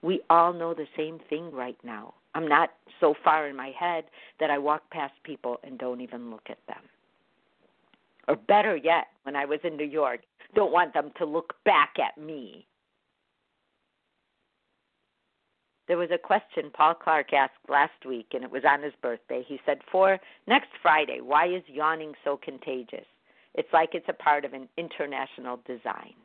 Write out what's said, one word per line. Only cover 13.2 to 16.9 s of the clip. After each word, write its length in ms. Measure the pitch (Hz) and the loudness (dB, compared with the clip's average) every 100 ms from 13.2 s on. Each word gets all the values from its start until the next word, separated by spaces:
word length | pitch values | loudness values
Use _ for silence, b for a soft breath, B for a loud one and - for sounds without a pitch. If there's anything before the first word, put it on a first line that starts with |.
| _ _ _ _ _ _ _ _ _ _ _ _ _ _ _ _ _ _ _ _ _ _ _ _ _ _ _ | _ _ _ _ _ _ _ _ _ _ _ _ _ _ _ _ _ _ _ _ _ _ _ _ _ _ _
There 100 | 175 | -2
was 120 | 170 | 0
a 80 | 175 | -2
question 540 | - 202 - - 147 | 0 0 0 -8 -8
Paul 240 | - 156 | 4 4